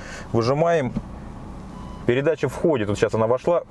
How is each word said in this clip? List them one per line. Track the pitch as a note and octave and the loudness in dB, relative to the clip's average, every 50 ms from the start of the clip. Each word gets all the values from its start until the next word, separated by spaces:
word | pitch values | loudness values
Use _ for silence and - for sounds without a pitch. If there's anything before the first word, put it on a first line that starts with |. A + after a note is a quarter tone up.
| - - - - - - | -12 -14 -14 -14 -6 -2
выжимаем, | A#2 A2+ A2 A#2+ C3+ D3 E3 E3+ E3+ D#3+ C3 A#2+ - - - - - - - - - - - - - - - - - - - - - - - | 0 2 2 2 2 2 4 4 4 2 2 -2 -4 -6 -10 -10 -12 -14 -14 -14 -14 -14 -14 -14 -14 -14 -14 -14 -14 -14 -14 -14 -14 -2 0
передача | - A#2+ C3 C#3 D#3 D#3 - - C3+ | 2 2 4 4 2 2 2 0 -2
входит, | - - - F3 D3+ A#2 G#2 | 0 0 2 2 2 2 2
вот | G2 G2+ - | 0 2 2
сейчас | - G#2 - | 2 2 4
она | A2 A2 | 4 2
вошла, | A2 B2 B2+ - E3+ F3 D#3+ - - | 2 2 2 2 2 2 2 2 0